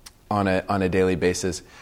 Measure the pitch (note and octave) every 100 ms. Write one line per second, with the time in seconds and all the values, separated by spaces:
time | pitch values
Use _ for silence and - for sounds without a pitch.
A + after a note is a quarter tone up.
0 | - - - G#2 G2 F#2 - G2+ F#2 F#2+
1 | F#2 F2+ F2+ F2+ F#2+ E2 - -